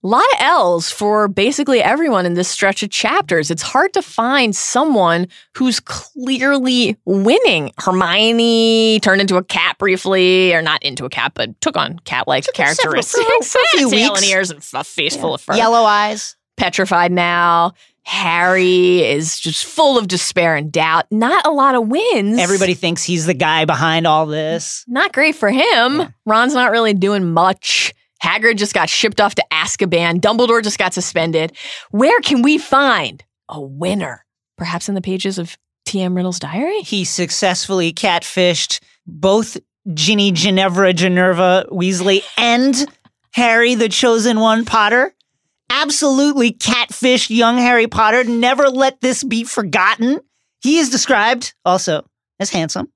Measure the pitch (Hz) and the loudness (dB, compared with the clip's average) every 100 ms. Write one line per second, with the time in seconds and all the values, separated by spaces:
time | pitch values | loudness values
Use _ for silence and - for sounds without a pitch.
0 | 185 240 494 - 269 339 185 170 165 - | 2 2 4 4 4 4 4 0 -2 -4
1 | 208 214 208 196 214 294 277 247 - 269 | 0 2 2 2 0 0 0 2 2 2
2 | 320 208 180 175 180 - 196 196 208 - | 2 0 0 0 -2 0 -2 -2 -6 -4
3 | 220 339 - 175 147 165 - 262 381 381 | -2 -2 0 -2 0 -6 -2 0 0 -2
4 | - - 233 277 233 190 - 247 311 240 | -4 -4 0 0 0 -2 -2 0 2 2
5 | 175 170 180 - _ - 262 220 - - | 2 2 -2 -10 _ -4 -2 -2 -8 -14
6 | - 285 247 262 262 285 254 247 226 220 | -14 -10 -4 0 0 0 2 2 0 -2
7 | - 196 196 359 494 175 143 - - 185 | -2 0 4 4 4 0 -2 -6 -2 0
8 | 180 185 220 233 233 226 226 226 220 220 | 0 2 2 2 2 4 4 4 4 2
9 | 202 190 196 185 185 185 175 - 196 185 | 2 2 2 0 -2 -2 -2 -2 -2 -2
10 | - 190 185 185 185 170 160 160 143 127 | 0 2 4 4 2 2 0 -4 -4 -8
11 | 131 - 120 - 113 - - - 151 170 | -8 -4 -4 -4 -10 -6 -4 -4 -6 -8
12 | - 123 - 135 269 - 143 - 466 - | -8 -6 -2 -2 -2 -2 -2 0 -2 -2
13 | - 480 453 466 - 523 622 587 269 247 | -2 -2 2 0 0 0 2 2 2 2
14 | 254 196 196 190 185 151 - 127 147 - | 0 0 0 0 -2 -8 -12 -10 -8 -6
15 | 151 - - - - 226 226 233 220 208 | -6 -4 -6 -6 -4 0 2 4 2 2
16 | 208 214 - - _ - 185 180 190 175 | -2 -4 -12 -16 _ -6 -4 -2 0 2
17 | 175 180 175 175 175 170 170 _ _ _ | 2 0 0 2 2 2 0 _ _ _
18 | - - 185 170 180 185 185 180 180 180 | -10 -6 -2 0 2 2 2 2 2 2
19 | 117 143 160 - 165 156 - - 302 254 | 0 -2 -4 -6 -6 -8 -8 0 2 2
20 | 202 180 - - 170 151 151 160 160 165 | -2 -4 -4 0 0 0 -2 -2 0 0
21 | - 214 233 370 311 285 269 254 220 285 | 0 -2 0 2 0 2 2 2 0 -2
22 | 466 320 202 226 175 196 185 175 170 170 | 0 0 0 0 0 0 0 0 -2 -4
23 | - 175 160 147 160 160 156 131 160 160 | -4 -2 -2 0 0 0 0 0 0 2
24 | 165 156 156 151 156 165 - - - 247 | 2 2 0 -4 -4 -6 -8 -12 -6 -2
25 | 381 - 302 302 208 262 392 262 247 294 | -2 0 0 0 0 2 2 2 2 0
26 | 339 - - 220 247 269 247 226 226 202 | -4 -8 0 2 2 2 2 2 2 2
27 | 196 208 175 165 185 190 - - - - | 0 0 0 2 2 0 -4 -2 -4 -8
28 | _ _ 165 202 226 214 208 196 160 - | _ _ -2 2 2 2 -2 -2 -2 0
29 | 220 208 208 - - 156 160 - 185 170 | -2 2 0 0 -2 -2 -2 -2 0 0
30 | 170 170 165 226 240 233 214 202 185 185 | 0 2 0 2 2 2 0 -2 -2 -2
31 | 175 180 165 160 165 - - - - 202 | -4 -4 -2 -2 -4 -8 -16 -16 -6 2
32 | 277 466 - 269 262 302 - 269 277 214 | 4 4 2 2 2 2 2 2 2 0
33 | 131 135 _ _ - 151 139 139 175 202 | -2 -10 _ _ -18 -14 -14 -6 -4 -4
34 | 151 117 _ _ _ - 170 170 - 196 | -6 -10 _ _ _ -12 -8 -6 -6 -6
35 | 180 185 196 190 170 - _ _ - 196 | -4 -4 -4 -6 -10 -12 _ _ -8 -4
36 | 180 180 180 175 147 170 311 415 - 208 | -2 -2 -4 -6 -8 -6 -4 -6 -4 -6
37 | 180 - 175 - 196 180 - 190 165 170 | -4 -4 -4 -2 -2 -2 -4 -2 -2 -2
38 | 202 170 - - 180 160 - - _ _ | 0 -2 -2 0 0 0 -4 -6 _ _
39 | - 165 185 208 220 - _ _ 202 156 | -20 -2 0 0 -2 -10 _ _ -10 -4
40 | 156 208 202 170 190 185 190 175 190 175 | 0 2 2 0 0 2 2 2 2 2
41 | 185 180 185 175 185 185 - 190 180 185 | 0 2 2 2 2 2 0 -4 -2 0
42 | 180 190 - - 240 240 262 254 285 _ | 0 0 0 -2 0 2 2 0 -4 _
43 | _ _ _ - 240 226 233 240 220 - | _ _ _ 0 2 4 2 2 0 0
44 | 254 226 226 220 220 220 226 226 208 240 | 2 2 2 2 2 2 0 0 2 2
45 | 294 _ _ _ _ _ _ 262 294 294 | 0 _ _ _ _ _ _ -2 -2 0
46 | 294 269 285 277 233 233 - 247 240 - | 2 2 2 2 0 0 -2 -2 -2 -2
47 | 254 254 - 226 233 247 240 240 226 - | 0 0 0 2 2 2 2 2 2 2
48 | 214 240 240 233 247 262 277 254 269 262 | 2 2 0 0 0 2 2 2 0 0
49 | 254 254 269 226 233 - 202 180 190 220 | -2 -2 -4 -4 -4 -6 -2 2 2 2
50 | 233 285 _ _ _ _ 254 330 277 247 | 0 -2 _ _ _ _ 0 2 2 -2
51 | - 240 214 247 - _ 180 185 185 156 | 0 2 2 -2 -6 _ -2 0 -2 -6
52 | - _ _ _ 196 190 160 - - | -6 _ _ _ -6 -4 -4 -6 -10